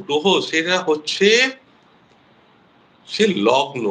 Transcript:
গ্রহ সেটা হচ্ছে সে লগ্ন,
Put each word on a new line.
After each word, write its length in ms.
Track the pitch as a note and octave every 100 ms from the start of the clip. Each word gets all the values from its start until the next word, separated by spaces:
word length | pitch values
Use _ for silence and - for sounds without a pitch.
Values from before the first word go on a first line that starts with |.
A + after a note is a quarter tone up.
| -
গ্রহ 180 | A3+ G3 E3 -
সেটা 260 | D#3+ E3+ F3+ E3+
হচ্ছে 400 | D3+ - - G3+ A3+ C4 C4 _ _ _ _ _ _ _ _ _ _ _ _ _ _ -
সে 160 | - G#3+ G#2 G#2+
লগ্ন, 360 | C3 C3+ B2+ G#2